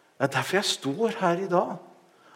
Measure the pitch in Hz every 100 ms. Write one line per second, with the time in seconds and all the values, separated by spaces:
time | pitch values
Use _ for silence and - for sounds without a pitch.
0 | _ - 139 135 127 190 202 - 139 156
1 | 226 - 180 170 190 175 - - - -
2 | _ _ -